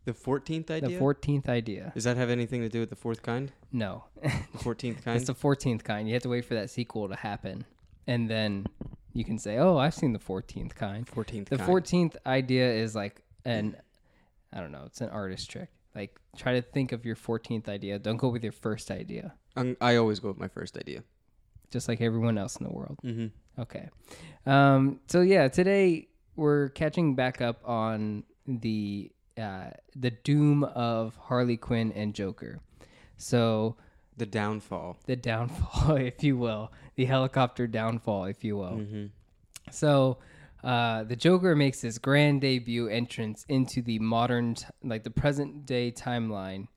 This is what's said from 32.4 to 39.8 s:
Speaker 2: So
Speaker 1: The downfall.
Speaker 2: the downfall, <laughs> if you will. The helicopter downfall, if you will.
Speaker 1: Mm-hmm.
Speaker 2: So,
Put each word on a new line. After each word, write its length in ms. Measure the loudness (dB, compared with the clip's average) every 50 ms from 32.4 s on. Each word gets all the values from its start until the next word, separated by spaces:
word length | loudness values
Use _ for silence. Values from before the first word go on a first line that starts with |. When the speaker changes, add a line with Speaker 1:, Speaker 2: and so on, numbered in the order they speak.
| -12 -14 -14 -14 -18 _ _ _ -20 -20 -20 -20 -20 -20 -20
Speaker 2:
So 580 | -16 -4 0 2 4 4 4 2 2 0 -2 -4 -6 -18 -20 _ _ _ _ _
Speaker 1:
The 80 | -8 -8
downfall. 680 | -4 -2 -2 -2 -2 -2 -4 -6 -8 -8 -8 -8 -10 -12 -10 -4
Speaker 2:
the 80 | -4 -4
downfall, 800 | -2 0 -2 0 0 -2 -4 -2 -4 -4 -2 2 2 4 4 4
<laughs> 160 | 4 2 -2
if 120 | -2 2 2
you 140 | 2 4
will. 340 | 4 2 0 -2 -4 -6 -10 -14 -18 -20 -10 _
The 100 | 0 2
helicopter 640 | 2 4 2 2 2 4 2 2 2 2 -4 -4
downfall, 580 | -2 0 0 0 0 -2 -2 -2 -2 -2 -2 -2
if 180 | -4 -6 _ -4
you 140 | -4 -4
will. 200 | -4 -4 -6 -6
Speaker 1:
Mm-hmm. 280 | -6 -6 -6 -8 -8 -10 -10 -14 -20 _ _ _ _ _ _ _ -20 _ -16
Speaker 2:
So, 480 | -6 0